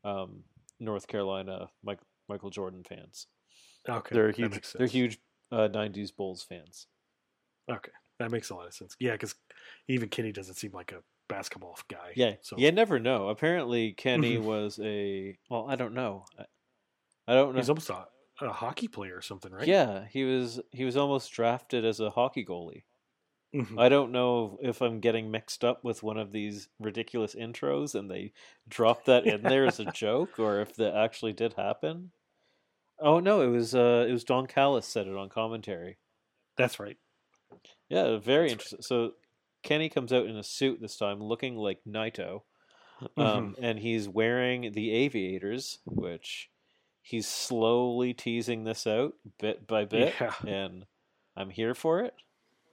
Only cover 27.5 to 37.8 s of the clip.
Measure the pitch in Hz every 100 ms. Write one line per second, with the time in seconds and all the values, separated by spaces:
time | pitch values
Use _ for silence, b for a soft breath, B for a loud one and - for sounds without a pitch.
27.5 | 117 139 143 147 107 98 92 101 B B
28.5 | B - - 113 117 - 123 117 107 131
29.5 | 135 135 - 104 - 107 123 180 - 110
30.5 | 101 107 - 104 98 113 - 113 101 113
31.5 | 104 101 107 156 170 180 _ _ _ _
32.5 | _ _ _ _ - 151 165 190 208 127
33.5 | 120 117 123 120 120 120 123 - 127 131
34.5 | - 139 131 - 113 95 98 98 - 110
35.5 | 113 107 90 95 - _ _ _ _ _
36.5 | - 120 - 104 - _ _ _ _ _
37.5 | - b b